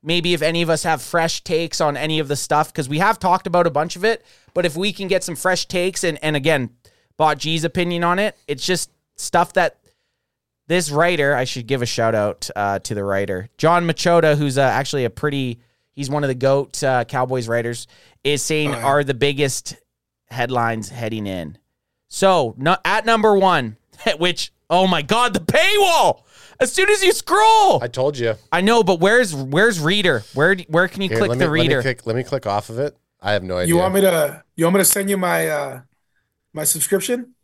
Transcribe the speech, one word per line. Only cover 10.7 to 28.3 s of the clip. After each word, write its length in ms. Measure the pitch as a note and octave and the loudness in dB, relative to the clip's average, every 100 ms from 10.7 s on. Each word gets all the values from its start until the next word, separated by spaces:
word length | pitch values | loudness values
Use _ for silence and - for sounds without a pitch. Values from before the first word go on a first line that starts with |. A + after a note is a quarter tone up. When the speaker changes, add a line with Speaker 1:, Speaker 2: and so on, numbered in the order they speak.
| F3 D3+ | -2 0
Speaker 1:
writer, 440 | D3 E3+ E3+ C#3 C3+ | 2 2 2 2 0
I 80 | |
should 240 | B2+ C3 A2+ | -2 -6 -4
give 140 | C3 | -4
a 40 | A#2+ | -2
shout 300 | - A2+ A2 | 0 0 2
out, 340 | G#2 - - - | -2 -4 -10 -4
uh, 240 | G2+ G2 | -4 -4
to 160 | - G#2 | -6 -6
the 80 | |
writer, 460 | G2 G2 G2+ F#2 G2+ _ | -4 -2 -2 -6 -8 _
John 280 | D#3 F3 E3+ | 2 2 0
Machota, 520 | D#3+ F3 E3+ D#3 D3 | -2 2 4 4 2
who's, 200 | C#3+ C3 | 0 2
uh, 40 | |
actually 420 | C3+ A2+ C3+ C#3+ | 2 0 -2 -2
a 60 | A#2+ | -4
pretty, 500 | - D3+ C#3 B2+ A#2 _ _ _ | -2 -4 -2 -6 -8 _ _ _
he's 180 | - C#3 | -12 -6
one 140 | D3 | -2
of 60 | C#3 | -2
the 60 | B2 | 0
goat, 460 | C3+ C#3 C#3 - | 2 2 0 -4
uh, 200 | C#3+ B2+ | 0 0
Cowboys 440 | A#2+ C3+ B2+ C3 A2+ | 0 -2 -2 -2 -2
writers, 360 | A#2 A#2 A#2 - _ _ _ | -2 -2 -8 -14 _ _ _
is 180 | C#3 D3 | -2 -2
saying 280 | - D#3 D3 | 0 -2 -2
Speaker 2:
Oh, 40 | A#2+ | -2
yeah. 80 | C3 | 0
Speaker 1:
are 180 | C#3+ | 0
the 100 | C#3 | 0
biggest 640 | B2 C#3+ C#3 C#3+ - - - _ _ _ _ _ | 0 -2 0 -2 -2 -10 -18 _ _ _ _ _
headlines 600 | A#2+ A#2+ B2 A#2 A2+ G#2+ | -6 -2 0 0 -2 -8
heading 380 | B2 A2+ A2 G2+ | -8 -6 -6 -6
in. 300 | F#2 D#2 - _ _ _ _ _ | -6 -10 -14 _ _ _ _ _
So, 480 | - G3 F3+ A#2+ G#2+ | 0 2 4 0 -2
no, 200 | D3+ F3+ E3+ | -2 0 0
at 200 | G#3+ A3 | -2 0
number 300 | A3+ G#3+ G3+ | 2 4 4
one, 400 | F#3+ D#3+ A#2 G#2+ _ _ | 4 2 -2 -10 _ _
<laughs> 200 | A3+ D#3 | -4 0
which, 360 | F3 E3+ - _ _ | -2 -2 -8 _ _
oh 180 | F3 F#3+ | 2 2
my 140 | E3+ | 0
God, 320 | C#3+ A3 B3 | 0 0 0
the 60 | G3 | -2
paywall! 800 | D#3+ C#4 F#4 G#4 G4 D#4+ F#3+ - _ - - - | 0 2 2 4 4 4 2 0 _ -20 -20 -4
As 120 | B3+ | -2
soon 180 | - G4 | 2 2
as 140 | G#4 | 4
you 80 | F#4+ | 4
scroll! 720 | - - F#4+ A4 A4 G4 - | 2 0 4 6 6 6 2
Speaker 3:
I 40 | A#2+ | 0
told 280 | B2+ C3+ C#3 | -2 -2 0
you. 180 | A#2 | -2